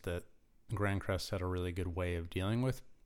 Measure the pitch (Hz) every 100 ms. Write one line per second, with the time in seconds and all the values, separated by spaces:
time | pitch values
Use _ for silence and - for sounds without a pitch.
0 | 92 87 - - - - - 101 101 98
1 | - 92 - 98 90 90 90 87 90 87
2 | 87 85 85 92 95 117 131 - - -